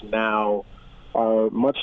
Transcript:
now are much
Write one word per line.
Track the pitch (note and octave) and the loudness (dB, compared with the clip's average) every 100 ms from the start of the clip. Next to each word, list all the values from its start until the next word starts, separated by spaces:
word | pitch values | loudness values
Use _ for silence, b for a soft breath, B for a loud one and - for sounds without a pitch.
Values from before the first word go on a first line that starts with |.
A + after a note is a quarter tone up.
now | G#2 A2 A2 G#2+ G#2+ G#2 - B B B - | -4 -2 0 0 0 -2 -4 B B B -6
are | A2+ A2+ A2 A2 | -2 2 2 2
much | G#2+ C3 C3+ | 0 0 0